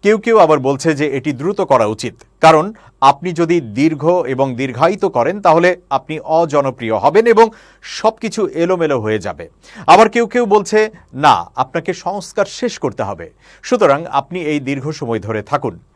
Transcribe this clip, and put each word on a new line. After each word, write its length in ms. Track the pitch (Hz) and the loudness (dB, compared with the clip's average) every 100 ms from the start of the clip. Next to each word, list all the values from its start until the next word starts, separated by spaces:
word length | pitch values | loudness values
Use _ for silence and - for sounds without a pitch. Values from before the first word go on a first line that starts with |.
কেউ 140 | 202 214 | 2 0
কেউ 200 | 220 220 | 2 4
আবার 220 | 165 151 | 6 4
বলছে 360 | 131 143 165 143 | 0 -2 -2 -2
যে 220 | 151 135 | -2 -4
এটি 160 | 147 | -6
দ্রুত 280 | 123 156 202 | -6 -6 -4
করা 240 | 175 131 107 | 0 2 2
উচিত, 300 | 110 117 - _ _ | -2 -10 -12 _ _
কারণ 320 | 160 156 185 220 - _ | 4 4 0 -8 -20 _
আপনি 300 | 135 - 180 | 2 2 -4
যদি 300 | 165 165 175 | -4 0 0
দীর্ঘ 600 | 123 104 156 151 151 180 | -2 -2 -2 0 0 0
এবং 320 | 131 131 135 120 | -2 -2 -2 -2
দীর্ঘায়িত 500 | 135 117 165 202 196 | -6 0 0 2 -2
করেন 360 | 123 120 202 | 0 -2 0
তাহলে 360 | 190 160 175 180 _ | 2 4 2 0 _
আপনি 300 | 135 - 156 | -6 -6 -12
অজনপ্রিয় 800 | 143 160 170 147 139 117 113 110 | -2 -2 0 0 -2 -4 -4 0
হবেন 300 | 120 175 226 | 2 2 2
এবং 220 | 220 226 - _ _ | 4 2 2 _ _
সবকিছু 680 | - - 220 220 220 - 180 | -18 -4 -4 -4 -10 -6 -6
এলোমেলো 540 | 147 170 180 160 135 | -2 -2 0 -2 -2
হয়ে 180 | 107 107 | -2 -4
যাবে। 300 | 95 73 - _ _ - - | -6 -12 -16 _ _ -10 4
আবার 220 | 180 220 | 6 6
কেউ 180 | 233 233 | 2 0
কেউ 180 | 247 233 | 0 2
বলছে, 440 | 208 196 214 214 - _ | 2 2 0 0 -4 _
"না, 320 | 127 147 101 85 - | 0 4 4 0 -6
আপনাকে 380 | 123 165 170 | -4 -4 -6
সংস্কার 520 | 175 - 202 180 - 196 | -8 -8 -8 -8 -4 -4
শেষ 340 | - 247 - | -4 -8 -4
করতে 240 | 139 101 | -8 -6
হবে, 260 | 101 92 80 _ _ _ | -8 -8 -14 _ _ _
সুতরাং 440 | - 226 185 143 170 | -4 0 2 2 0
আপনি 360 | 139 135 180 | -4 -4 -8
এই 180 | 156 147 | -4 -4
দীর্ঘ 300 | 131 139 139 | -4 -6 -8
সময় 300 | 156 123 113 | -8 -6 -6
ধরে 240 | 101 110 | -4 -8
থাকুন। 360 | 104 143 131 85 _ | -4 -4 -6 -10 _